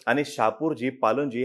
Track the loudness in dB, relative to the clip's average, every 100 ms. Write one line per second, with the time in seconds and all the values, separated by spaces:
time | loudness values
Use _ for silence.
0 | 0 0 0 0 0 0 -2 -2 -4 0
1 | 2 2 -2 -4